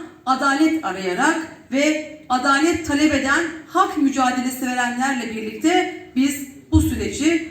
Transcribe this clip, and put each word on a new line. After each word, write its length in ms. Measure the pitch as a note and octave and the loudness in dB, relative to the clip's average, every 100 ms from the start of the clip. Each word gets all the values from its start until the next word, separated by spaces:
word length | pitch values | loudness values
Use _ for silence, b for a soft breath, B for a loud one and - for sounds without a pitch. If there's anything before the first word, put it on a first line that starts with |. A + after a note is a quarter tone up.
| - - - | -10 -8 -2
adalet 580 | C4 C#4+ C#4+ D#4+ D#4+ | 0 2 2 2 2
arayarak 640 | G3 F#3 F#3 F3 D4+ E4+ - - - | -4 -4 -4 0 0 0 -6 -14 -4
ve 460 | C4+ D4+ D4+ - - - | 0 0 0 -6 -12 -4
adalet 580 | B3+ C#4 C#4 E4 - - | -2 2 2 2 0 0
talep 280 | C#4+ D4+ | 2 2
eden, 300 | C4+ C4+ D#4 D#4+ - - | 2 2 0 -2 -8 -2
hak 300 | E4+ - D4+ | 0 2 2
mücadelesi 680 | C4+ C4+ B3+ C4 B3+ - B3 | 0 2 0 0 -4 -4 -4
verenlerle 720 | B3 A#3+ A#3+ C4+ B3 A3 A3 | -2 -2 0 -2 -2 -4 -6
birlikte 580 | G#3+ G#3 D#4+ F#4 - - - B3+ | -8 -2 2 4 2 -4 -4 0
biz 320 | C#4 - - - - | 0 0 -10 -16 2
bu 80 | D#4 | 2
süreci 680 | - - - - D#4 E4 - | 4 0 -4 0 2 0 -2